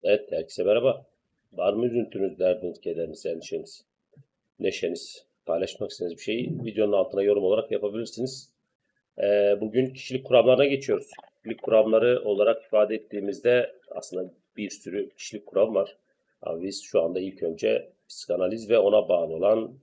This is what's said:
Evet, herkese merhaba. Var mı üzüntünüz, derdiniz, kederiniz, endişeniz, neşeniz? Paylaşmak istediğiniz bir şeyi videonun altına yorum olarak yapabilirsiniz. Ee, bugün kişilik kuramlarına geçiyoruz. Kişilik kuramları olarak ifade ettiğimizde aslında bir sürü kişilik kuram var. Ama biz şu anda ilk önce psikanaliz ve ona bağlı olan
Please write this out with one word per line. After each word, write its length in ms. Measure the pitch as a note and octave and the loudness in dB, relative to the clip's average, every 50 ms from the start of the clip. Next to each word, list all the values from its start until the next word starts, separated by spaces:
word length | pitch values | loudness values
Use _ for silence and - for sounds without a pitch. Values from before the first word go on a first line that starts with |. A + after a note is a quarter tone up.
| - | 4
Evet, 300 | F2+ G2+ G#2 - - F2 | 2 2 2 2 -2 -4
herkese 300 | D#2+ - - - - F2+ | -4 -4 -6 -6 -2 2
merhaba. 440 | F#2+ G#2 A#2 A#2+ C3+ C#3+ C#3+ - _ _ _ _ _ _ _ _ _ _ | 2 2 4 4 2 0 0 -6 _ _ _ _ _ _ _ _ _ _
Var 200 | F2+ F2+ F#2+ G#2 | -2 -2 0 0
mı 140 | G#2+ A#2+ | 0 -2
üzüntünüz, 520 | B2 A#2 A#2+ A2 - - G2 G2 F#2+ D#2+ - | 0 0 -2 -4 -2 -4 -4 -4 -4 -2 0
derdiniz, 420 | F2+ F#2 F2+ F2+ F2+ F2+ E2 - | 0 0 0 0 -2 -10 -10 -8
kederiniz, 460 | _ F2 E2 E2 E2 D#2 D#2 - - | _ -8 -6 -6 -6 -8 -8 -8 -8
endişeniz, 580 | F#2+ E2+ E2 E2 - - E2 D2+ - - - _ _ _ _ _ _ _ - - _ _ _ _ _ _ _ | -8 -8 -6 -8 -8 -10 -10 -10 -10 -18 -20 _ _ _ _ _ _ _ -20 -20 _ _ _ _ _ _ _
neşeniz? 680 | - F#2+ F#2 - - E2+ E2+ E2 - - - - _ _ _ _ _ | -4 -4 -2 -2 -4 -4 -4 -6 -10 -14 -18 -20 _ _ _ _ _
Paylaşmak 440 | - E2 E2+ F#2+ F#2 - - G#2+ F#2 | -4 -2 -2 -2 -4 -6 -10 -10 -10
istediğiniz 280 | - - F#2 F2 E2+ - | -8 -8 -8 -8 -8 -10
bir 40 | - | -6
şeyi 420 | - G#2+ A#2 B2+ - - - - | -6 -4 -4 -4 -6 -6 -6 -8
videonun 280 | A2+ G2+ G#2 G#2+ G#2 G2+ | -8 -2 0 0 2 4
altına 300 | G2 F#2 - - G2 G2 | 2 2 0 0 0 2
yorum 220 | G2+ G#2 G#2 F#2 | 2 2 2 4
olarak 260 | F#2 G2+ A2 A2 - | 2 2 2 0 -2
yapabilirsiniz. 800 | A2 G2 G2+ G#2 G2+ A2 A#2 A2 - - A#2+ C3 C3+ - - _ _ _ _ _ _ _ _ _ _ _ _ _ _ - - | -4 -4 -4 -4 -4 -4 -8 -8 -6 -6 -6 -6 -6 -12 -18 _ _ _ _ _ _ _ _ _ _ _ _ _ _ -4 0
Ee, 340 | G2+ G#2 G#2 G2+ G2+ G2+ G2+ | 2 2 4 4 2 2 0
bugün 260 | G#2+ A2 G#2+ B2 C3 | -2 -2 0 0 0
kişilik 380 | B2+ C3 - - - B2+ B2+ C3 | 0 -4 -12 -12 -8 -8 -8 -2
kuramlarına 400 | - C3 A#2+ A2+ B2 B2+ B2 C#3 | 4 6 6 8 8 6 6 4
geçiyoruz. 460 | C#3+ C#3+ C3+ C3+ - G#2 F#2+ - - - - - _ _ | 2 2 -2 0 -2 -2 -2 -2 -8 -20 -20 -20 _ _
Kişilik 260 | _ _ A2 A2+ - - | _ _ -12 -12 -8 -2
kuramları 600 | - A2 A2 A2 A2 A2 A2 A2+ B2 B2 B2 - | 4 4 6 6 6 4 4 4 4 2 2 2
olarak 400 | G#2+ G#2 G2 G#2 A2 A2+ - - | 0 2 2 4 2 2 0 -4
ifade 300 | _ - G#2+ G#2 G2+ A2 | _ 2 2 4 4 0
ettiğimizde 800 | A2 - _ - G#2 G2 G2+ G2 F#2+ - A#2+ B2 B2 A#2+ - - - _ _ | -6 -8 _ -10 -6 -6 -6 -6 -2 2 2 2 4 2 -2 -6 -16 _ _
aslında 400 | - F2 - - - F2+ F2+ F#2 - _ _ _ _ | -14 -14 -12 -8 -8 -8 -8 -8 -12 _ _ _ _
bir 140 | - G#2+ F#2+ | -8 -8 -8
sürü 400 | - - - - E2+ G#2 G2 G2 | -8 -12 -14 -8 -6 -6 -6 -6
kişilik 360 | _ _ - - - G#2+ - | _ _ -16 -14 -14 -14 -14
kuram 280 | - - F#2+ G#2 A2+ A2+ | -4 2 2 2 4 2
var. 220 | F#2+ G2 - - _ _ _ _ _ _ _ _ _ - | 0 0 -2 -6 _ _ _ _ _ _ _ _ _ -10
Ama 200 | E2 E2 E2 F2 | -8 -8 -6 -6
biz 200 | G2 F#2+ - - | -8 -8 -10 -14
şu 200 | - - G2+ E2 | 0 0 2 2
anda 180 | E2+ F2+ F#2 | 2 -2 -4
ilk 220 | F#2 F#2+ F#2 - - | -6 -6 -8 -6 -6
önce 460 | E2 E2 - - A2 A2 - - - _ _ _ _ | -6 -6 -2 -2 0 0 0 -2 -6 _ _ _ _
psikanaliz 640 | - - - - F2 F2 F#2 F2+ G#2+ A2+ A2+ G#2 | -20 -20 -6 -4 -2 -2 -2 -2 -4 -6 -2 2
ve 80 | A#2 A2+ | 2 4
ona 300 | F#2+ G2+ G#2 G#2+ - - | 4 6 4 4 4 4
bağlı 260 | F2+ F2 E2 D#2+ D#2+ | 0 0 0 -2 -4
olan 400 | D#2+ F2+ G2+ A2 A2+ A2+ B2+ C3 C3+ | 0 2 2 2 2 0 -6 -12 -18